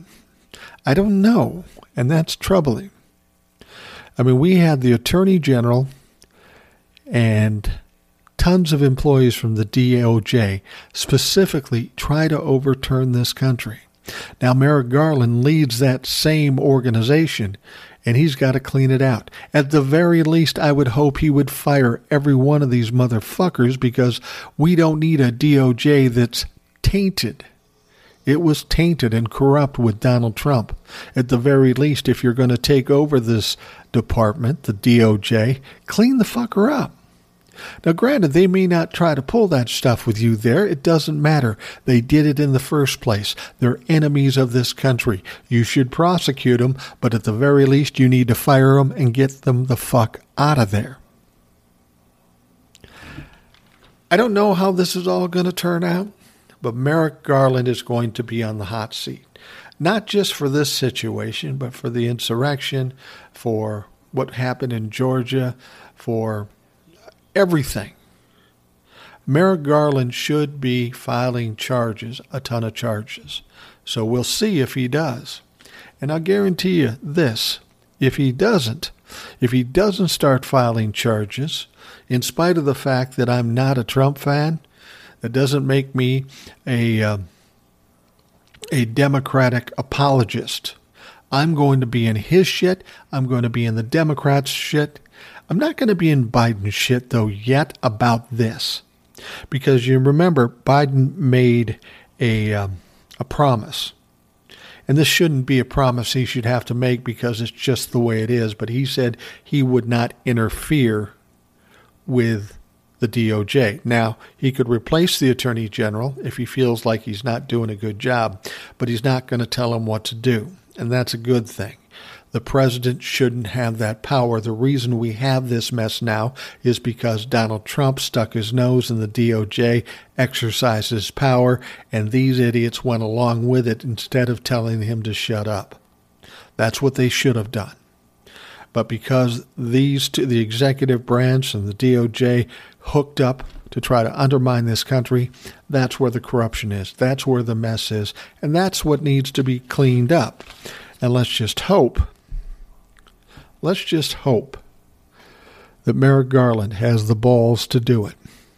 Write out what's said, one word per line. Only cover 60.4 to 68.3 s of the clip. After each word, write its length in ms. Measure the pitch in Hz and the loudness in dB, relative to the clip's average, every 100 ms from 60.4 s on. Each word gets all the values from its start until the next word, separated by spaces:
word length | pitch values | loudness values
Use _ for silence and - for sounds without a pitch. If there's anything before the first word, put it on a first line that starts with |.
| 143 | -2
this 240 | 147 143 | -2 -2
situation, 840 | - 127 - 113 107 110 110 151 135 | -2 -4 -4 -6 -6 -8 -8 -8 -8
but 160 | 123 | -10
for 160 | - 120 | -10 -8
the 180 | 120 117 | -4 -4
insurrection, 840 | 120 - 117 143 139 - 135 127 - - - - | -4 -4 -2 -2 -4 -6 -6 -6 -10 -20 -20 -20
for 540 | - 120 110 107 104 - _ _ | -10 -6 -4 -4 -8 -12 _ _
what 220 | 127 135 120 | -6 -6 -4
happened 360 | 127 123 131 | -4 -4 -6
in 180 | 117 110 | -6 -6
Georgia, 680 | - 131 131 123 131 127 123 - - - | -4 -2 -2 -2 -4 -4 -8 -18 -20 -20
for 540 | _ - 113 110 104 101 _ _ _ _ _ - - _ 190 | _ -6 -4 -4 -6 -10 _ _ _ _ _ -20 -20 _ -2
everything. 560 | 185 160 131 107 101 - _ _ _ | 2 0 -2 -6 -10 -16 _ _ _